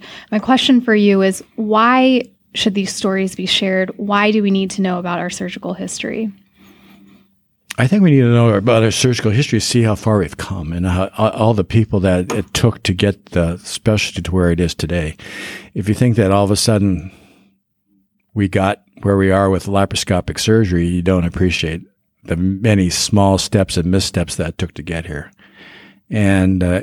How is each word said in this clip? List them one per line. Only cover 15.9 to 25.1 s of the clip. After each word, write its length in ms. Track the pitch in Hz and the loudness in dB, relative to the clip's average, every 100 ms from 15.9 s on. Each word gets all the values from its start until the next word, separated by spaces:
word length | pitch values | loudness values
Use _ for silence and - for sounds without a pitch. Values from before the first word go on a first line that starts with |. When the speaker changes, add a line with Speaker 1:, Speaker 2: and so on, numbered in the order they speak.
Speaker 2:
think 220 | 104 123 117 | 0 2 2
that 160 | 98 | 2
all 120 | 98 | 2
of 80 | 101 | 2
a 40 | 104 | 0
sudden 560 | - 107 101 90 90 - _ _ _ _ _ _ _ _ _ _ _ | 0 2 0 -2 -6 -18 _ _ _ _ _ _ _ _ _ _ _
we 140 | 110 101 | -2 0
got 360 | 98 95 104 _ - | 0 0 -2 _ -6
where 120 | 101 98 | 0 2
we 160 | 95 | 4
are 180 | 95 98 | 4 2
with 160 | 92 - | 0 0
laparoscopic 760 | 98 98 - - 92 - 82 | 0 0 -2 -2 -2 -2 -4
surgery, 480 | - 110 107 87 87 | 2 2 2 0 0
you 140 | 90 | 0
don't 240 | 87 92 85 | 0 0 0
appreciate 560 | - 92 - 78 82 - _ _ _ | 0 0 0 -4 -8 -12 _ _ _
the 120 | - 85 | -8 -2
many 540 | 92 95 110 101 90 | -2 0 0 2 2
small 480 | - - 101 98 95 | -2 0 2 4 2
steps 400 | - 104 95 - | 0 0 0 -2
and 120 | 82 | 0
missteps 460 | 95 - - 85 - | 0 -2 -4 -6 -6
that 220 | 82 - | -8 -6
took 160 | 87 | -8
to 100 | - | -8
get 220 | 76 82 | -10 -10
here. 260 | 82 | -10